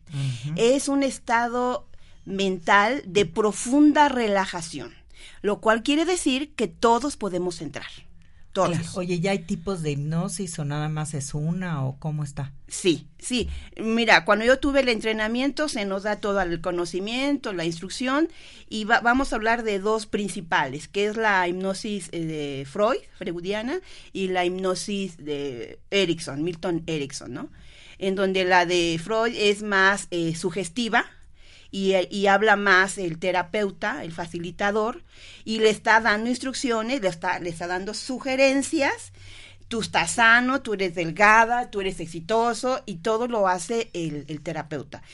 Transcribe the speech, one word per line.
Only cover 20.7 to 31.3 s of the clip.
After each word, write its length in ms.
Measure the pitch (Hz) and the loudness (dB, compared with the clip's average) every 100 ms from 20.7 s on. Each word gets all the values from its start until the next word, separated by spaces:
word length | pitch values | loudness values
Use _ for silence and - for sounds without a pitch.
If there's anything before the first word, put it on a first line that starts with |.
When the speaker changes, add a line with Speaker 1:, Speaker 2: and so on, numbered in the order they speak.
| 135 - | -4 -6
Speaker 2:
que 200 | 196 208 | -2 -2
es 100 | 214 | 0
la 320 | 220 196 175 | 2 2 0
hipnosis, 600 | 180 190 190 226 208 165 | -2 -4 -4 -4 -6 -6
eh, 120 | 170 165 | -6 -6
de 380 | 156 143 135 | -4 -6 -6
Freud, 360 | 139 196 208 277 - - | -8 0 0 0 -6 -12
freudiana, 640 | 190 170 175 208 233 359 - - - | -8 -6 -4 -4 -4 -6 -8 -20 -12
y 160 | - 185 | -4 0
la 160 | 185 | 2
hipnosis 720 | 180 185 190 180 - 202 190 165 | 0 0 -2 -2 -2 -4 -4 -8
de 640 | 143 143 143 120 110 - - | -8 -6 -4 -8 -12 -14 -2
Erickson, 540 | 196 175 165 147 135 | 2 2 0 -4 -4
Milton 400 | 165 170 190 165 165 | -4 -4 -4 -4 -4
Erickson, 460 | 160 139 - - | -6 -6 -10 -12
¿no? 140 | 123 269 - - - - - | -12 -12 -16 -20 -20 -20 -6
En 160 | 190 | -2
donde 300 | 190 190 190 | 0 2 2
la 220 | 180 185 175 | 4 4 6
de 340 | 180 170 165 | 4 2 0
Freud 320 | 165 220 233 - | -2 0 0 2
es 280 | 208 208 | 2 2
más, 420 | 208 196 190 196 - | 0 4 4 4 -2
eh, 240 | 175 165 160 | -2 -2 -2
sugestiva, 680 | 185 180 180 - 233 233 - - - | -4 -4 -6 -4 2 2 0 -10 -20